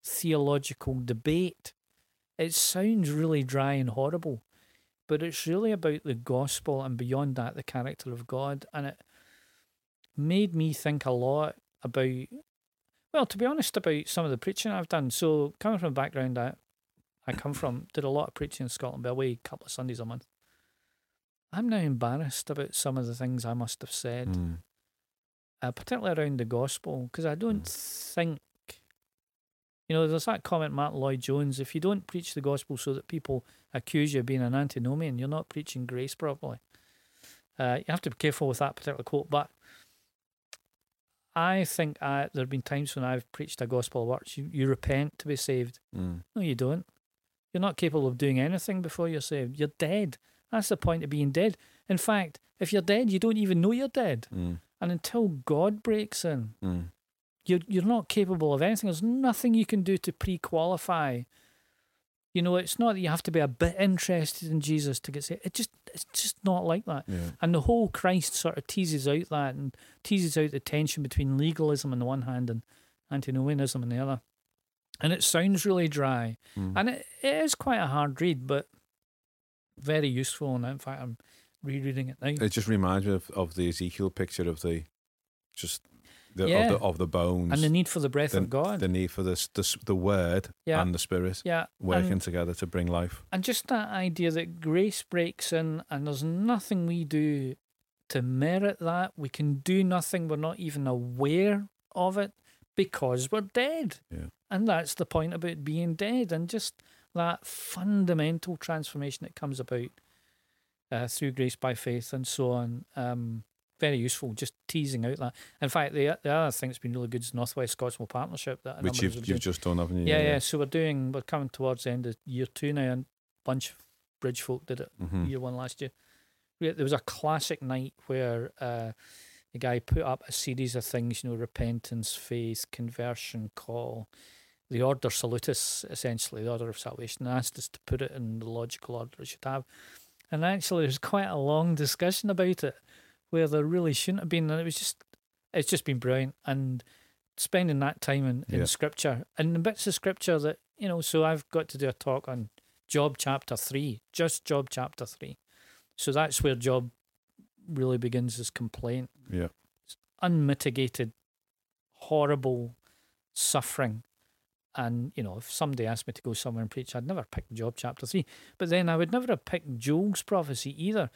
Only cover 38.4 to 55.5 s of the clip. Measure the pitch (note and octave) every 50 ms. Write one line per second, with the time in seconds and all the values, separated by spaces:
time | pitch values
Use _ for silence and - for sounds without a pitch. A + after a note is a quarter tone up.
38.4 | D3+ C3+ A#2+ - C#3+ C#3 - - - D3 C#3 - B2 - - C#3+ - - D3 C#3+
39.4 | D3+ - _ _ _ - - - - _ _ _ _ _ _ _ _ _ _ _
40.4 | _ _ - - _ _ _ _ _ _ _ _ _ _ _ _ _ _ - E3
41.4 | E3 F3+ F#3+ F#3+ F3+ - - - E3 D3+ D3 - C#3+ C#3 C#3 C#3 C#3+ - - C#3+
42.4 | B2+ C3 C#3 C3+ - - D3 C#3 D3 C#3 - C#3 B2+ B2+ B2+ B2 - _ - -
43.4 | D3 - - - B2+ A#2 B2+ B2 A#2+ - - B2+ A2+ A#2 B2+ - - - - D3
44.4 | C#3 D#3+ D#3+ C#3 C3 C3+ C3 - - - C#3 C#3 D3 D3+ - - - D3 C#3+ B2+
45.4 | - - C3 B2+ B2 A#2+ B2+ - _ _ - F#2+ F#2 F2+ F2 F2 F2+ _ - A#3
46.4 | F#3 D#3+ B2+ A#2 B2+ C3 D#3 F3+ - _ _ _ _ _ _ _ _ _ _ _
47.4 | _ _ - F3+ F#3+ G3+ D#3 - F3 D#3+ C#3+ D#3 C3+ B2+ B2 B2 C#3+ C#3 C3 C3
48.4 | C3 D#3+ F#3 F3 - - F#3+ F#3 F3 D#3+ - - E3+ E3 D#3+ D3 - - D#3 C#3
49.4 | B2+ A#2+ C3+ D3 D3 D3 - - E3 D3+ F#3+ G#3+ G#3 D3 B2+ - _ _ _ _
50.4 | _ - - A3 G3+ - G3+ - - F3 E3 E3 D3+ C#3+ D3 D3+ D3 C#3 C3+ E3
51.4 | G3 A3 F3+ - _ - _ _ _ - F#3+ F3 - - G#3+ G3+ F3+ D#3 - -
52.4 | _ _ _ - F#3+ D#3+ G#3 G3+ E3 G3 G3+ G#3 B3+ G#3+ F#3+ F#3+ A3 A3+ A3 G#3+
53.4 | G#3 F#3+ F#3 E3+ E3+ G3+ A#3 B3 C4+ C4 - C4+ A#3+ F3 C3 A#2 - - - F#2
54.4 | F2 F2 F2 E2+ - _ _ - - F3 F3 D#3+ - - - A#3 A3+ F#3+ D#3 C3+
55.4 | B2+ -